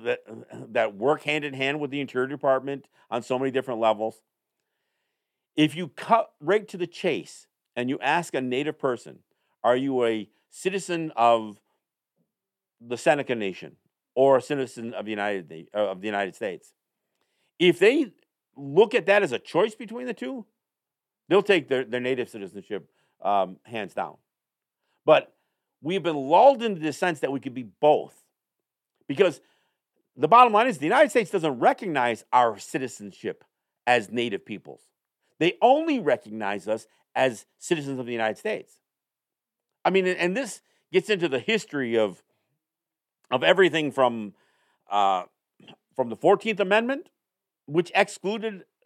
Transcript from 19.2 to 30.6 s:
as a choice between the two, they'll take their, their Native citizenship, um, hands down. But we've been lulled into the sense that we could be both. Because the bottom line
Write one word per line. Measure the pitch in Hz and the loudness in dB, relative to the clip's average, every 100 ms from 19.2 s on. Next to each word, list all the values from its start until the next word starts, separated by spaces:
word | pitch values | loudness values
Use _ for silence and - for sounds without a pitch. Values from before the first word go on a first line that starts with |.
as | 180 | 2
a | 117 | -2
choice | - 160 220 | -4 -2 -2
between | - 220 233 247 | -4 -14 -10 -10
the | |
two, | 220 247 262 208 _ _ _ _ _ _ _ - | -8 -10 -10 -14 _ _ _ _ _ _ _ 0
they'll | 185 | 2
take | 196 185 127 | 4 2 2
their, | 131 | -2
their | 117 123 | -2 -4
Native | 123 131 113 | -2 -2 -4
citizenship, | 110 98 98 - 98 80 _ _ _ | -10 -14 -14 -10 -10 -10 _ _ _
um, | 95 101 92 92 | 0 0 0 -6
hands | - 117 95 | -12 -10 -8
down. | 101 82 - _ _ _ _ _ _ _ _ | -8 -10 -12 _ _ _ _ _ _ _ _
But | - 143 - _ _ _ _ _ | 4 4 2 _ _ _ _ _
we've | 135 190 | -6 -4
been | 170 147 | -4 -4
lulled | 135 175 254 262 | 2 6 8 6
into | 233 180 | 0 -4
the | 156 | -6
sense | - 185 160 | -2 -2 -2
that | 139 | -4
we | 139 | -4
could | 135 | -8
be | 123 | -12
both. | 110 _ 151 127 - _ _ _ _ _ _ _ _ _ - | -14 _ 4 4 0 _ _ _ _ _ _ _ _ _ -4
Because | 139 190 - _ _ _ _ _ _ _ - | 2 2 0 _ _ _ _ _ _ _ -4
the | 156 | 2
bottom | 226 247 | 6 6
line | 208 | 4